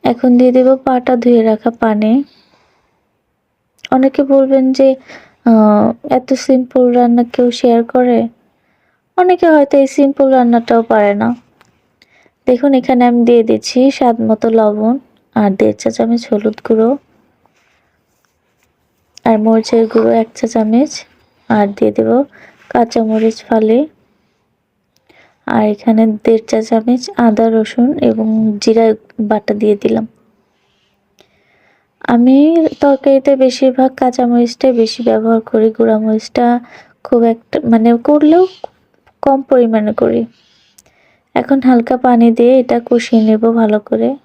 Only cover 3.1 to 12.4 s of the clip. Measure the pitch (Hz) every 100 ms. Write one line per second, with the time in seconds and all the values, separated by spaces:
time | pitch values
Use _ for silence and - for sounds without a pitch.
3.1 | _ _ _ _ _ _ _ - 262 269
4.1 | 262 277 269 269 269 262 262 269 262 _
5.1 | - _ _ - 226 214 208 220 233 -
6.1 | 254 254 262 - 262 254 262 247 240 240
7.1 | 240 240 - 247 240 247 233 233 254 247
8.1 | 233 233 _ _ _ _ _ _ _ _
9.1 | - 359 359 339 311 285 285 269 - 277
10.1 | 277 269 262 240 233 233 233 226 220 208
11.1 | 202 226 247 _ _ _ _ _ _ _
12.1 | _ _ _